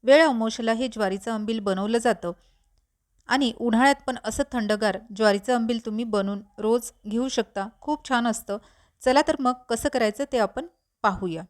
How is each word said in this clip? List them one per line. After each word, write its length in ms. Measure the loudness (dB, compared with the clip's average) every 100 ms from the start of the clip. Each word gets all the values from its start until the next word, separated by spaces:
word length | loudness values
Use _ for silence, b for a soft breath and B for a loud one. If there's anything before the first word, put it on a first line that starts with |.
वेळ 200 | 6 6
अमावस्येला 500 | 6 2 -2 -2 -2
हे 140 | -2 -4
ज्वारीचं 440 | -2 -2 -2 -6
आंबील 280 | -6 -4 -4
बनवलं 380 | -2 -2 0 0
जातं 340 | 0 0 -4 -10 _ _ _ _ _ _ _ _ -2
आणि 220 | 0 0 0
उन्हाळ्यात 440 | 0 4 4 4 -4
पण 100 | -6
असं 200 | -6 -4 -2
थंडगार 460 | -2 -2 0 0 -2 -10
ज्वारीचं 440 | 2 2 2 0 0
आंबील 240 | 0 -2 -4
तुम्ही 200 | -6 -2
बनवून 360 | -2 -2 -6 -12 -6
रोज 340 | 0 0 -2 _ -4
घेऊ 220 | -2 -2
शकता, 380 | -2 -4 -6 -8 _
खूप 260 | -4 -4 0
छान 180 | 0 0
असतं. 300 | -2 -6 -8 b b b _
चला 200 | 2 4 2
तर 80 | 0
मग 140 | 0 -2 -4
कसं 200 | -4 -2
करायचं 340 | 0 -2 -2 -4
ते 60 | 0
आपण 280 | 0 -2 -10 _ _ _
पाहूया. 400 | -2 0 -6 -6 -12